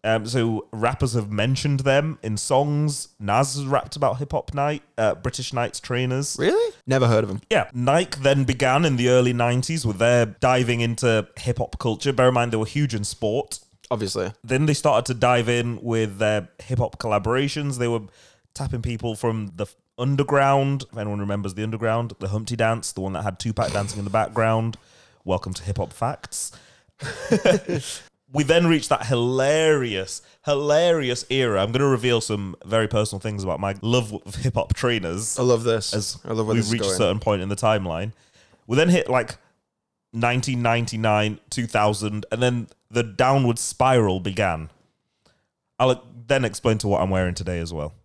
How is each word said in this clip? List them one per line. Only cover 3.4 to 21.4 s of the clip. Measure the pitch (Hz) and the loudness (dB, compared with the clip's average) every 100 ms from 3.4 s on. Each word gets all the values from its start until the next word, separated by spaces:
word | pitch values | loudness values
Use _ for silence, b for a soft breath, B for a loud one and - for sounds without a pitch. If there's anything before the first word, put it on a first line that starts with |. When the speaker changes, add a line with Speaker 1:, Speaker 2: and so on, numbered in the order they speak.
| 139 | 0
Speaker 1:
has | 135 139 | -2 -2
rapped | 139 - 147 | -2 -2 -2
about | 139 123 | -2 -2
hip | 143 | -4
hop | 156 - | -6 -4
night, | 143 143 151 _ - | -4 -2 -4 _ -2
uh, | 110 | 0
British | - 123 - 127 | 0 -6 -6 -6
Knights | 127 120 - | -4 -4 -6
trainers. | - 123 127 131 143 - | -6 -2 0 -2 -4 -2
Speaker 2:
Really? | 175 403 466 - - | 0 2 0 -4 -2
Never | 135 120 | 2 4
heard | 110 | 4
of | 107 | 2
'em. | 98 _ | -6 _
Speaker 1:
Yeah, | 208 107 | 0 0
Nike | 123 123 156 180 143 | -2 2 2 0 0
then | 135 139 | 2 2
began | 135 123 131 135 | 2 0 2 4
in | 165 127 | 2 2
the | 123 | 4
early | 127 127 | 6 4
nineties | 120 120 123 127 160 117 | 2 2 2 -2 -2 -4
with | 95 | 2
their | 117 123 113 | 4 4 2
diving | 98 127 127 123 120 | 2 2 2 2 0
into | 117 113 123 110 104 - | 0 0 2 2 -2 -6
hip | - 123 | -4 -2
hop | 120 - | -4 -4
culture. | 123 110 139 | -4 -2 -2
Bear | 127 127 | 4 4
in | |
mind, | 127 120 | 4 0
they | 110 | 0
were | 110 | -2
huge | 143 143 113 | 0 0 -2
in | |
sport. | 104 - 107 120 - - _ _ - | -6 -4 -2 -2 -4 -12 _ _ -6
Speaker 2:
Obviously. | 117 101 104 95 - | -4 -4 -4 -6 -8
Speaker 1:
Then | 113 131 151 | -4 0 2
they | |
started | 147 147 117 120 | 2 2 2 0
to | |
dive | 123 123 123 113 | 0 2 4 2
in | 120 120 117 | 0 0 -4
with | 117 113 110 98 | -2 0 -2 0
their | 107 107 87 _ | 0 0 -4 _
hip | - 113 | -6 -2
hop | 107 - | -2 -4
collaborations. | 113 104 101 127 139 156 143 127 | -2 0 0 0 0 -2 -4 -2
They | 120 | -2
were | 117 101 b b b b - | -2 -6 b b b b -10
tapping | 139 127 | -6 -4
people | 120 113 117 | -6 -4 -6
from | 107 117 113 101 85 | -4 -4 -2 -6 -8
the | 101 | -10
f-, | _ _ - | _ _ -4
underground. | 127 139 139 143 139 139 139 139 - | -2 0 2 4 4 4 2 -2 -6
If | 113 | -8
anyone | 104 104 | -4 -4
remembers | 101 101 | -2 -4